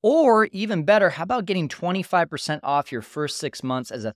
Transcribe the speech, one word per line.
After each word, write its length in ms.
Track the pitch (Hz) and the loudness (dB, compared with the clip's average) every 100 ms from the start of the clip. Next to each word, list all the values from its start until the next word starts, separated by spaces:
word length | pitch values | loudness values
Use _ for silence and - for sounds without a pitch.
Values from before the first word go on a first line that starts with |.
Or 440 | 214 320 277 220 214 | 2 4 6 4 2
even 380 | 190 214 180 | -2 -4 0
better, 260 | 151 208 185 | 4 6 4
how 140 | 160 | 0
about 220 | 180 247 185 | -4 -4 -2
getting 220 | 185 147 | -2 -4
twenty-five 600 | - 175 190 - 180 165 | -4 -4 -4 0 0 0
percent 320 | 147 - 151 | -4 -6 -6
off 300 | - 143 - | -2 -2 -2
your 100 | 120 | -8
first 360 | - 151 147 - | -8 -6 -6 -6
six 240 | 151 - | -8 -8
months 260 | 127 127 120 | -6 -6 -6
as 140 | 120 | -8
a 100 | 107 | -10